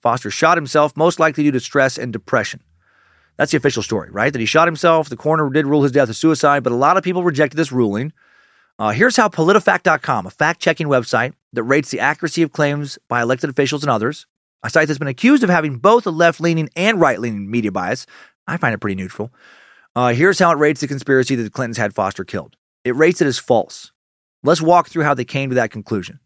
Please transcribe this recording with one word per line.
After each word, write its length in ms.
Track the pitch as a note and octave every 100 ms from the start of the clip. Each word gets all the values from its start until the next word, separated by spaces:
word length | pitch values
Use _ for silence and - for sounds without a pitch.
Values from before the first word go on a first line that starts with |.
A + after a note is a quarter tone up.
Foster 300 | A#2+ A#2+ G#2
shot 260 | - D#3+ E3+
himself, 380 | C#3+ D3+ D3 -
most 240 | E3 E3+
likely 240 | D#3+ D3+
due 80 | D3
to 80 | B2+
stress 380 | - D3 C3+ -
and 160 | B2
depression. 480 | A2 - B2 G2+ - _ _ _ _ _ _ _ -
That's 140 | D3
the 60 | D3+
official 260 | C#3 A#2+
story, 260 | - G#2+ D2+
right? 200 | F#2+ B2
That 80 | C#3+
he 60 | A2
shot 220 | D#3+ E3+
himself. 420 | D#3+ F3 E3 C#3+
The 80 | B2
coroner 320 | D3+ D#3+ D3
did 180 | C#3 C#3
rule 160 | D3
his 80 | C#3
death 180 | C3 B2
a 40 |
suicide, 500 | A2+ D#3+ D#3 C#3+ C#3+
but 80 | B2
a 60 | A#2+
lot 180 | C#3+ F#3
of 80 |
people 200 | F3+ F3+
rejected 340 | F3 C#3 D3 D3
this 140 | D3
ruling. 420 | B2+ A2+ G2+ C#3+ _ _ _ _ _ _ -
Uh, 140 | G#2+
here's 260 | G#2+ A#3+ A#3+
how 100 | G#3+
politifact 560 | - D#3+ G#3+ - F3+
dot 180 | F#3 D#3
com, 240 | - A#2+ F2+
a 40 |
fact-checking 580 | - D3+ E3 - D#3+ D3+
website 460 | C3+ A2+ A#2+ B2 - _
that 120 | A2+
rates 280 | A2+ C#3 C#3
the 80 | -
accuracy 420 | C3 D3+ D#3+ -
of 120 | D#3+
claims 440 | - D3 D3 C#3+ - _
by 120 | B2
elected 280 | A#2 B2+ D#3
officials 340 | C3+ C#3 D3
and 60 | D3
others, 360 | A2+ A2+ D3+ _ _ _ _
a 60 | B2
site 180 | D#3+ D#3
that's 120 | C#3
been 100 | D3
accused 340 | B2 A#3+ C#4+
of 60 | A3
having 280 | F3 D#3 B2+
both 300 | F#3+ A#3 G#3+
a 40 |
left-leaning 580 | D#3+ E3+ - E3 E3 D3+ -
and 240 | G3 G#3+
right-leaning 500 | D3+ G2+ A#2 G#2 G2
media 200 | A#2 G#2+
bias. 340 | F#2+ F2+ B2+ - - - _ -
I 80 | F3
find 180 | C3+
it 60 | G#2+
pretty 160 | G#2 F#2+
neutral. 380 | F#2 - A2 _ _ - _ _ _ B2
Uh, 180 | B2
here's 260 | A#2+ F3+ F#3
how 120 | F3+
it 60 | D3
rates 220 | D3+ D3
the 80 | C#3
conspiracy 480 | C#3 B2 C3 B2 B2+
that 80 |
the 60 | A2
Clintons 280 | - A#2+ A#2
had 180 | G#2 -
Foster 280 | G2 -
killed. 320 | F#2 G2 C#2+ _ _ _ -
It 100 | B2
rates 260 | D#3+ F3+
it 60 | D3
as 120 | B2
false. 520 | - A#2 - - - _ _ _ _ _
Let's 180 | C#3 D#3+
walk 260 | D#3+ F3 E3
through 160 | E3
how 100 | D3
they 120 | C3+ B2
came 240 | C#3 C3+
to 60 | B2+
that 160 | A2+
conclusion. 480 | A2+ G2+ G#2+ F2 -